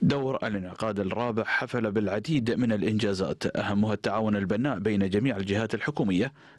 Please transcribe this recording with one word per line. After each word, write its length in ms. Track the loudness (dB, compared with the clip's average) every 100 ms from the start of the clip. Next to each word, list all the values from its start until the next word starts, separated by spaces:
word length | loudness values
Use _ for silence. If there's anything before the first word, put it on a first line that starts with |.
دور 340 | 2 2 0 -2
الانعقاد 640 | -2 -4 -6 -4 -2 0
الرابع 440 | -2 0 0 0
حفل 460 | 0 -2 -2 -2 0
بالعديد 600 | 0 0 -2 0 0 0
من 220 | 0 2
الإنجازات، 840 | 2 0 2 0 0 -2 -2 -2 -2
أهمها 380 | 0 2 2
التعاون 420 | 0 0 0 2 0
البناء 420 | 0 0 0 -2
بين 320 | 0 2 2
جميع 260 | 2 0 0
الجهات 380 | -2 0 0
الحكومية 580 | -2 -4 -2 0 2 0 -4 -20